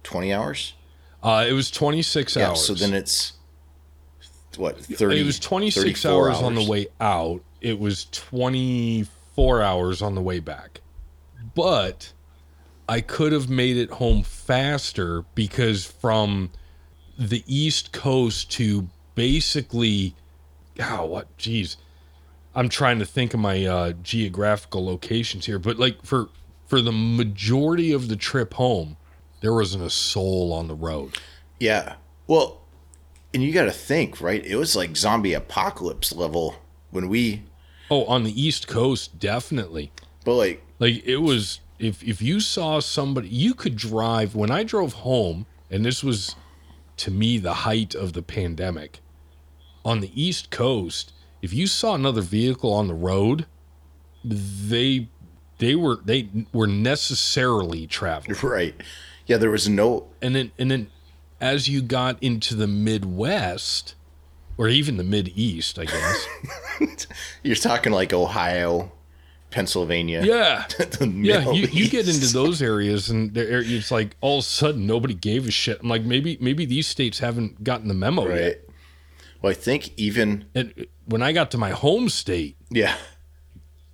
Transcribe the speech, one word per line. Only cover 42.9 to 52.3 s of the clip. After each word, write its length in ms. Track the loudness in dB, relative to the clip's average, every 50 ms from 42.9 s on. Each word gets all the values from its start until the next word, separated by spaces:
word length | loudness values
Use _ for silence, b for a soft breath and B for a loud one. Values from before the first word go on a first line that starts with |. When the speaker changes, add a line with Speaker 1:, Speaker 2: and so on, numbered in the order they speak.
| -2 -2 -2 0 -2 -2 -4 -4
Speaker 2:
you 260 | -2 0 0 0 0
could 220 | 0 -2 -4 -4
drive, 580 | -4 -4 -2 0 0 2 2 2 2 2 0 0
when 160 | 0 0 2
I 120 | 2 0 -2
drove 280 | 0 0 0 0 0 -4
home, 520 | -6 -2 0 2 2 2 2 -2 -4 -8 -12 -16 -20 -12 -4
and 140 | -2 0 0
this 160 | 0 0 0
was, 320 | 0 -2 -2 -2 -4 -8 -10 b b b b b b b b b b -20 -12 -8
to 120 | -6 -2
me, 280 | 0 2 2 2 2 0
the 160 | 0 -2 -4
height 400 | -2 0 0 0 0 -2 -2 -4
of 180 | -6 -6 -4 -6
the 80 | -8
pandemic, 800 | -10 -6 -6 -4 -4 -4 -4 -4 -4 -4 -4 -6 -10 -14 -18 -20 -20 -20 -20 -20 -20 _ _ -20 -20 -20 -20 -20 -20 -20 -18 -8 -2
on 160 | -2 0 0
the 100 | -2 -4 -4 -2
East 300 | -2 -2 -2 -4 -8 -8
Coast, 600 | -4 -2 0 0 0 0 -2 -4 -6 -8 -10 -12 -16 b b b b b
if 100 | -8 -6
you 160 | -2 -2 0 0
saw 260 | 0 0 0 0 0
another 280 | 2 2 2 2 0
vehicle 500 | -2 0